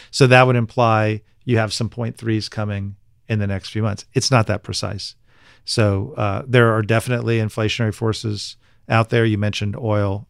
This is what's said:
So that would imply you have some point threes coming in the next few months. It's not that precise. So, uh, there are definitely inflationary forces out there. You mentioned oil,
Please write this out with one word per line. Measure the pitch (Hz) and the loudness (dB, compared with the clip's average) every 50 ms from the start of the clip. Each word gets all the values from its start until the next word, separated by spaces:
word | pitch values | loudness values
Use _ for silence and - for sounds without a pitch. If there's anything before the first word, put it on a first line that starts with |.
| - - | -20 -6
So | - - 139 123 | 0 4 4 6
that | 127 127 131 131 | 8 8 8 6
would | 123 | 4
imply | 120 117 107 - 127 120 113 110 110 107 107 107 104 - _ _ _ - | 2 0 -2 0 2 2 4 4 4 2 0 -2 -4 -6 _ _ _ -4
you | 123 120 113 | 0 0 2
have | 110 104 - | 0 0 -2
some | - 120 101 | -4 -6 -6
point | - 120 117 113 120 - | -6 -6 -8 -8 -8 -6
threes | 117 113 110 110 104 - | -4 -2 -2 -2 -2 -6
coming | - 110 107 104 101 101 101 101 104 - _ _ _ _ _ - | -6 -6 -4 -4 -4 -4 -6 -8 -10 -14 _ _ _ _ _ -4
in | 113 107 | -2 -2
the | 101 101 | -2 -2
next | 98 95 - - | -4 -4 -6 -8
few | - 110 | -6 -4
months. | 110 107 101 - - _ - | -2 -2 -4 -4 -8 _ -4
It's | 131 - - | -2 0 2
not | 131 120 110 - | 4 4 4 2
that | 101 95 - | -2 -4 -4
precise. | - 110 - - 98 101 98 - - - _ _ _ _ _ _ - - _ _ | -8 -8 -6 -6 -8 -8 -10 -12 -14 -18 _ _ _ _ _ _ -20 -20 _ _
So, | - - 123 107 104 98 95 107 - - - | -6 0 2 2 2 2 0 -2 -4 -6 -4
uh, | 110 101 98 110 - 123 | -4 -2 -2 -4 -4 0
there | 117 123 117 113 110 | 4 4 4 4 4
are | 110 | 2
definitely | 107 98 113 113 - 123 123 120 117 113 117 113 | 0 0 0 0 0 -2 -4 -4 -2 -2 0 0
inflationary | 110 104 - - 110 104 - - 117 107 98 | -2 -2 -2 -2 -2 -2 -2 -2 -2 -4 -4
forces | - 117 110 107 - - 107 98 107 - - - _ _ _ _ _ _ - | -4 -4 -4 -4 -4 -4 -6 -6 -6 -10 -12 -16 _ _ _ _ _ _ -2
out | 120 113 113 - | 0 0 2 2
there. | 120 117 113 | 2 2 2
You | 113 107 101 | 2 2 0
mentioned | 104 104 98 - 107 101 101 | 0 -2 -2 -4 -4 -6 -6
oil, | - 123 107 104 104 101 98 98 104 - - | -6 -4 -2 -2 0 0 -2 -4 -6 -8 -12